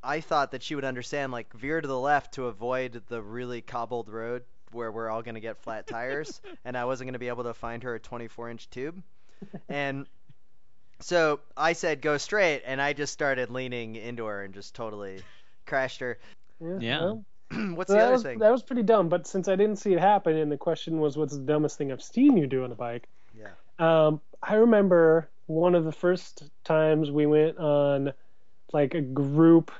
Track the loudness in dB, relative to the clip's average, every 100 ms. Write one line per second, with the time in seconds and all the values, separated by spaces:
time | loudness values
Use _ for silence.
0 | -4 -6 0 0 0 -4 -6 -6 -4 -6
1 | -6 -4 -4 -6 -10 -10 -4 -2 -2 -2
2 | 2 2 2 -6 -6 -4 -4 -2 -4 -8
3 | -10 -10 -8 -10 -8 -8 -8 -8 -6 -6
4 | -6 -8 -6 -8 -10 -16 -14 -8 -8 -6
5 | -4 -6 -6 -10 -10 -10 -10 -10 -8 -8
6 | -6 -6 -8 -12 -14 -14 -8 -4 -4 -4
7 | -6 -8 -6 -6 -6 -6 -8 -8 -8 -8
8 | -8 -10 -12 -10 -12 -10 -12 -10 -10 -10
9 | -14 -16 -16 -14 -14 -14 -8 -4 -4 -4
10 | -10 -14 -16 -16 -16 -16 -14 -16 -16 -14
11 | 0 2 4 2 -6 -2 0 0 0 0
12 | 0 0 0 2 4 2 -4 -2 -2 -2
13 | -6 -2 0 0 -2 -4 -6 -6 -8 -10
14 | -10 -8 -6 -6 -8 -12 -14 -10 -8 -8
15 | -10 -10 -14 -16 -16 -16 -2 -2 -2 -4
16 | -6 -6 -10 -16 -16 -12 -8 -6 -2 0
17 | -2 -4 -10 -16 -10 -6 -4 -4 4 6
18 | 6 4 2 4 4 4 0 -2 4 4
19 | 6 0 -2 -4 0 2 2 2 2 4
20 | 6 6 4 2 0 0 -2 -2 -2 0
21 | 0 0 -4 -4 0 2 2 -2 -6 -6
22 | -6 6 8 8 4 0 -2 -6 -6 -6
23 | -10 -18 -16 -16 -16 -16 -16 2 6 8
24 | 6 4 -4 -12 0 6 8 8 8 8
25 | 8 6 2 -12 -4 2 4 4 2 0
26 | 0 0 -2 -14 -14 -14 0 4 6 4
27 | 2 2 4 6 4 2 2 4 4 2
28 | 0 -6 -14 -16 -16 -16 -4 0 2 0
29 | -2 0 2 8 10 10 6 -10